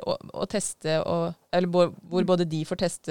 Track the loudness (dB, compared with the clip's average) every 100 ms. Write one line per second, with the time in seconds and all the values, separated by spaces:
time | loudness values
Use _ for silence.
0 | 0 -4 -6 -6 -4 -4 -4 -6 -2 0
1 | 0 0 -2 -6 -2 0 2 4 4 2
2 | -4 0 2 2 2 -2 -4 -2 -2 -4
3 | 0